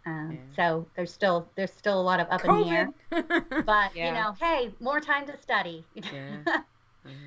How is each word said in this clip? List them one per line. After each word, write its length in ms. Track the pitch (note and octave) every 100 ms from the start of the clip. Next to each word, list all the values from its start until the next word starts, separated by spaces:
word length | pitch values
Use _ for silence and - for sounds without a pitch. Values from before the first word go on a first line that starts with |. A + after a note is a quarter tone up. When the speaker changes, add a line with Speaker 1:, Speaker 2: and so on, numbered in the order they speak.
| E3+
Speaker 1:
Um, 260 | D#3+ D#3+
Speaker 2:
Yeah. 220 | D#3 C3 E3
Speaker 1:
so 300 | E3+ D#3+ E3 -
there's 160 | F3
still, 360 | - F#3+ F3 E3+ -
there's 160 | F#3+
still 280 | - G#3 F#3+
a 20 |
lot 180 | F3+ F3+
of 80 | E3+
up 140 | F3+
in 180 | - G#4+
the 60 | E4+
air. 220 | E4 D#4+ - -
Speaker 2:
covid. 520 | E4+ D#4+ E4+ - C#4+
<laughs> 20 | A3
Speaker 1:
But, 280 | G#3 G3 E3+
you 60 |
Speaker 3:
Yeah. 120 | E3+
Speaker 1:
know, 180 | A3+ G#3+ G3
hey, 320 | E4+ D4+ A#3 -
more 200 | A#3+ D4
time 260 | D4+ C#4+ C#4+
to 100 | -
study. 480 | - G#3+ F3 D#3+ -
<laughs> 40 |
Speaker 2:
Yeah. 440 | G#3 - C#3 C#3 D3
Mm-hmm. 680 | D#4+ C4+ - _ _ _ C3+ C3+